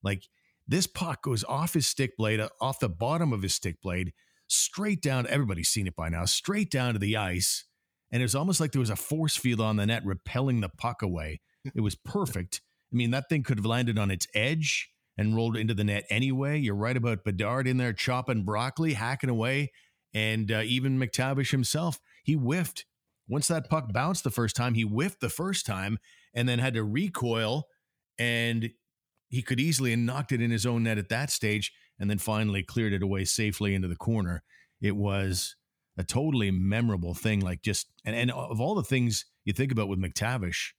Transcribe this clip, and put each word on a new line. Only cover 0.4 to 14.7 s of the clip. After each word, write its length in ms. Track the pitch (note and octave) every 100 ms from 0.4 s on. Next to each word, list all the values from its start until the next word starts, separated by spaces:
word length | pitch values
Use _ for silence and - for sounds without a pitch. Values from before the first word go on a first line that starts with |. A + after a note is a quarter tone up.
| _ _ -
this 200 | E3 -
puck 340 | - F3 C#3+
goes 240 | D3 A#2 -
off 280 | C3+ E3
his 140 | E3 C3
stick 300 | - C3 -
blade, 240 | A2 G#2+
uh, 80 | G#2+ -
off 200 | B2 C3+
the 100 | A2
bottom 420 | E2 A#2 E3 E3
of 120 | A2+
his 100 | F#2+
stick 280 | - F#2+ D#2+
blade, 300 | F#2+ F2+ F2+ - _ _ _
straight 540 | - - - G#3 G3
down. 240 | D3 C3 A#2+
Everybody's 420 | C#3 B2+ F2+ E2
seen 180 | A2 F#2+
it 80 | E2+
by 140 | D#2+
now, 160 | E2 F2+
straight 440 | - - G3+ G3+
down 220 | C3+ B2
to 60 | G#2+
the 160 | G2+ A2
ice. 480 | G2 F#2 F#2+ - - _ _ _ _
And 100 | A#2+
it 40 | B2
was 100 | C3+
almost 240 | F3 F3+
like 140 | D#3
there 80 | C#3
was 80 | A#2
a 60 | G#2
force 400 | - D#3 D#3 -
field 240 | B2+ A2+
on 160 | A2 G#2+
the 80 | G2+
net 200 | A2+ G2
repelling 540 | F#2+ - B2 C3+ A#2+
the 100 | F#2+
puck 320 | - A#2+ A#2+
away. 380 | G2+ F2 D#2 D#2 _ _ C3+
It 80 | -
was 140 | G#2 -
perfect. 680 | - G3+ F3+ G#2 F2+ - _ _ _
I 60 | A#2+
mean, 140 | A#2
that 180 | C3 C#3
thing 140 | D#3+
could 140 | B2+ A#2
have 80 | G#2
landed 320 | A#2 A#2+ G#2+
on 140 | G2+
its 160 | F#2 -
edge 560 | G#2+ A#2 D#3+ D3+